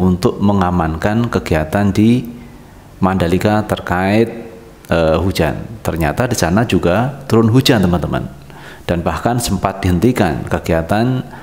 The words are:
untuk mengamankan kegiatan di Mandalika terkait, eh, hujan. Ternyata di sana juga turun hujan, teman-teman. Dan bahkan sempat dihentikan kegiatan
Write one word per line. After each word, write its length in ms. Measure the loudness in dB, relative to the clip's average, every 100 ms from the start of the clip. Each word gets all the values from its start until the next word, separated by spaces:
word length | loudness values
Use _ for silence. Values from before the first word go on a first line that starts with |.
untuk 320 | 0 2 0 0
mengamankan 880 | 0 2 2 0 -2 -2 -2 0 0
kegiatan 640 | -2 0 -2 0 0 0 4
di 320 | 4 2 -2 -14 -18 -20 -20 -20 -20 -2
Mandalika 640 | 0 2 2 2 2 0
terkait, 680 | 0 -4 -2 -2 2 2 2 -2 -14 -18 -20 -18 -2
eh, 240 | 0 2 2
hujan. 560 | 0 0 -2 -2 -10 -8
Ternyata 480 | -6 -2 -2 -2 -2
di 60 | 0
sana 260 | 2 2
juga 640 | 2 2 2 0 0 -4 0
turun 240 | 2 4
hujan, 300 | 4 4 4
teman-teman. 400 | 4 2 0 -4 -6 -14 -20 -20 -18 -14 -4
Dan 160 | -2
bahkan 320 | -2 -2 -2 -2
sempat 420 | -2 -2 -2 -2
dihentikan 640 | 0 2 2 2 0 0 -4
kegiatan 800 | -4 0 -2 0 0 0 -2 -6 -14